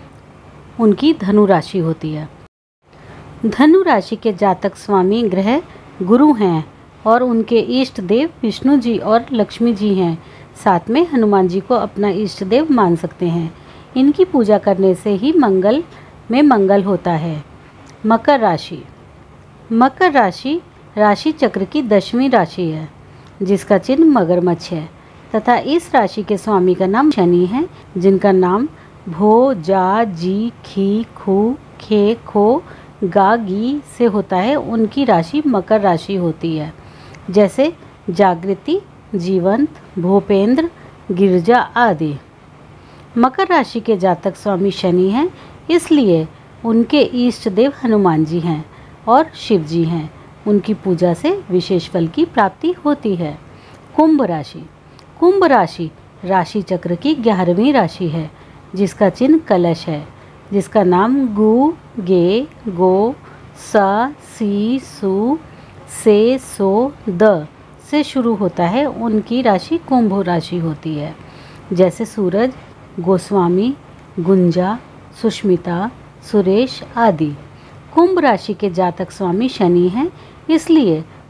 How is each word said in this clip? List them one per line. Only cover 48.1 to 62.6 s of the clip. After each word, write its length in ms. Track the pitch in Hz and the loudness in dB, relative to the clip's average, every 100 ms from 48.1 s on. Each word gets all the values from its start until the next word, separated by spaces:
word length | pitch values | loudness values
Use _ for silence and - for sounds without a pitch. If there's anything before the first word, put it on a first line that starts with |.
| 156 | 2
जी 160 | 156 175 | 0 -2
हैं 240 | 165 156 156 - - - - | -4 -6 -8 -20 -20 -12 0
और 220 | 254 320 - | 2 2 -6
शिव 280 | - 196 | -2 -2
जी 200 | 151 165 | 0 -2
हैं। 260 | 165 170 156 - - - 214 | -2 -4 -8 -14 -20 -10 -2
उनकी 280 | 208 196 | 0 0
पूजा 380 | 208 196 170 180 | -4 -2 0 0
से 160 | 170 311 392 - | 0 -2 -4 -2
विशेष 380 | 180 170 185 - | -4 0 -4 -2
फल 180 | 185 165 | -4 -2
की 180 | 285 | -2
प्राप्ति 500 | 339 254 196 - 320 359 | -2 0 -2 -2 -6 -4
होती 300 | 294 285 220 175 | -4 -2 -4 -4
है। 220 | 156 151 - - - - - - | -6 -10 -18 -20 -20 -20 -6 0
कुंभ 260 | 320 302 | 2 2
राशि। 420 | 214 160 139 165 165 - - - - - | 0 -4 -8 -16 -20 -20 -20 -20 -20 0
कुंभ 240 | 349 392 | 2 4
राशि 460 | 339 247 165 - 160 - - - | 4 2 0 -4 -10 -12 -20 -14
राशि 360 | 185 190 165 214 | -2 -2 0 -6
चक्र 320 | 185 180 175 | -4 -4 -4
की 200 | 175 277 | -4 -2
ग्यारहवीं 580 | 294 226 190 175 175 254 | 0 0 0 0 2 2
राशि 360 | 277 165 - 175 | 2 0 -4 -6
है, 220 | 165 156 - - - - | -4 -8 -14 -20 -20 -14
जिसका 340 | 185 196 - 196 | -4 -4 0 -2
चिन्ह 280 | - 262 320 - | 2 2 2 2
कलश 380 | 185 170 165 - | 0 0 -2 -6
है, 180 | 151 151 - - - - | -10 -10 -20 -20 -20 -6
जिसका 300 | 196 - 220 | -4 -2 0
नाम 320 | 180 175 220 277 254 | 2 2 2 0 -2
गु, 380 | 208 214 233 294 349 - - | 0 2 4 2 -2 -10 -10
गे, 460 | 180 185 175 220 294 - | -2 2 2 0 -4 -10